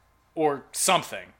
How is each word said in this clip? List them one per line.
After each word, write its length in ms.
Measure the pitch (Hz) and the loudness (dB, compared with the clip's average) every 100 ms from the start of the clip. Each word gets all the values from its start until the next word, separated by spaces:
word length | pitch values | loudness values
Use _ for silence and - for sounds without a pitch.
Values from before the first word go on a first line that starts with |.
| _ _ _ | _ _ _
Or 300 | 160 151 139 - | -2 0 0 -6
something. 600 | - 190 170 - 101 90 _ | -2 2 2 0 -12 -14 _